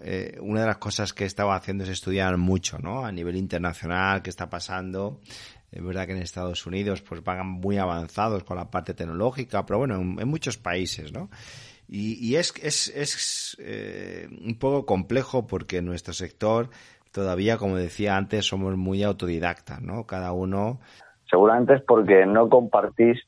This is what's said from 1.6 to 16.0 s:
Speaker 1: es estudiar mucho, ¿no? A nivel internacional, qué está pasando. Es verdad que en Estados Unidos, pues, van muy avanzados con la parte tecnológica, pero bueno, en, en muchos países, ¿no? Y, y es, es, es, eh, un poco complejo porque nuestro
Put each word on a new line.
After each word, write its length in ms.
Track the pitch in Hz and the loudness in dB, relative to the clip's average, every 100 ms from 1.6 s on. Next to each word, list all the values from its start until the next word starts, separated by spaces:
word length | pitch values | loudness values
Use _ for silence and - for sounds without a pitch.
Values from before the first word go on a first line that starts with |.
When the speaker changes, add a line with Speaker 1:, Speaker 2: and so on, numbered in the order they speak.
| - 98 | -2 -6
Speaker 1:
es 60 | 95 | -6
estudiar 460 | 92 - 95 92 90 | -6 -2 0 2 2
mucho, 420 | 90 95 - 76 | 2 2 -2 -8
¿no? 260 | 87 123 | -8 -6
A 60 | 120 | -6
nivel 260 | 87 87 92 | -6 -4 -4
internacional, 880 | 95 87 87 80 80 90 95 98 | -4 -2 -4 -4 -4 0 2 0
qué 80 | 92 | -2
está 180 | - 87 | -8 -8
pasando. 720 | 90 - 92 92 95 101 139 - - - - _ | -8 -8 -8 -6 -6 -8 -10 -18 -20 -20 -20 _
Es 100 | - | -12
verdad 240 | 87 92 90 | -8 -6 -6
que 60 | |
en 100 | 92 | -8
Estados 440 | 87 92 90 90 - | -8 -8 -6 -6 -6
Unidos, 360 | 92 101 92 | -4 -2 -4
pues, 220 | - 85 | -8 -10
van 220 | 90 90 92 | -6 -6 -6
muy 320 | 92 98 101 | -6 -2 0
avanzados 680 | 92 85 80 - 110 101 | 0 -2 -4 -2 0 -2
con 120 | - 90 | -4 -8
la 140 | 87 | -6
parte 240 | 92 82 | -6 -6
tecnológica, 720 | 80 85 85 117 131 123 98 98 | -8 -8 -2 -2 -2 -4 -4 0
pero 120 | 104 | 0
bueno, 180 | 139 95 | 0 -2
en, 240 | 90 90 | -4 -4
en 80 | 120 | -4
muchos 280 | 156 143 - | -4 -6 -6
países, 560 | 90 87 87 - 76 | -4 -2 -2 -6 -10
¿no? 180 | 131 190 - - - - - - | -12 -12 -16 -20 -20 -20 -20 -12
Y, 260 | 101 107 113 | -6 -4 -4
y 120 | 117 143 | 0 0
es, 180 | 175 - | 0 -4
es, 260 | 151 - - | -4 -2 -4
es, 600 | - 147 - - - - - | -4 -6 -4 -4 -6 -8 -12
eh, 680 | - 107 104 92 92 90 85 - 107 | -12 -10 -10 -10 -12 -14 -14 -10 -8
un 120 | 113 | -2
poco 280 | 135 139 - | 0 0 2
complejo 600 | 95 90 123 127 127 107 | 0 2 0 0 -2 -2
porque 360 | 92 - 90 | -4 -4 -4
nuestro 320 | 87 87 | -4 -6